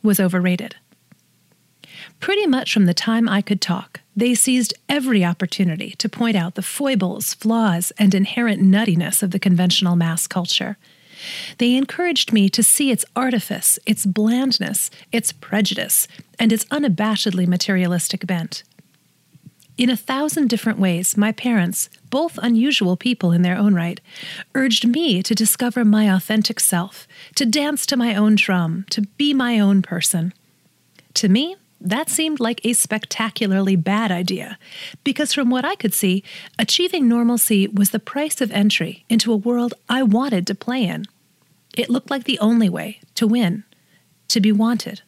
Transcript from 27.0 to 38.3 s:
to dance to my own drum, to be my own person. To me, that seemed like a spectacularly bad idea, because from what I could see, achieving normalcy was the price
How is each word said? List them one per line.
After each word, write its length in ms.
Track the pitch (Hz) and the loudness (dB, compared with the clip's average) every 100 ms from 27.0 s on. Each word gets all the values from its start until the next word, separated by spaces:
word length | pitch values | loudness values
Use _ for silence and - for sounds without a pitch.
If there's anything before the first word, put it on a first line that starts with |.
| - - - | -20 -20 -10
to 100 | - | -2
dance 400 | 254 294 294 302 | 0 0 -2 -2
to 140 | - 262 | -2 0
my 160 | 233 | 0
own 200 | 202 214 | 2 4
drum, 520 | 208 - 185 165 165 196 | 4 4 2 0 -4 -6
to 140 | - 202 _ | -4 -4 _
be 160 | 294 | 0
my 260 | 277 247 233 | 2 2 2
own 220 | 196 196 | 4 4
person. 500 | 180 175 - 180 170 - _ _ _ _ _ _ _ | 2 -2 0 0 -4 -8 _ _ _ _ _ _ _
To 140 | - 214 | -2 2
me, 280 | 202 320 381 _ _ | 2 2 -8 _ _
that 280 | - 220 311 | -4 -4 -2
seemed 300 | - 311 302 | -2 -2 0
like 200 | 233 240 | -2 -2
a 120 | 233 | -2
spectacularly 1000 | 240 - 214 - - 220 - 208 190 196 | -2 -2 -4 -6 -6 -6 -2 0 2 2
bad 380 | 190 160 208 226 | 2 2 0 0
idea, 460 | 180 180 92 - - - - - - | -2 -4 -6 -8 -16 -20 -18 -18 -8
because 300 | - - 294 | -6 -2 -2
from 160 | - 247 | 0 0
what 160 | 254 | 0
I 120 | 277 403 | -2 -2
could 180 | 214 | -2
see, 280 | - 196 185 - - - - | 0 0 0 -4 -20 -16 -4
achieving 500 | 220 - 359 359 254 | -2 0 0 2 2
normalcy 580 | 233 233 240 - 208 196 | 4 2 2 2 2 2
was 200 | 208 202 | 2 2
the 100 | 220 | 0
price 440 | - 277 302 | -6 -6 -4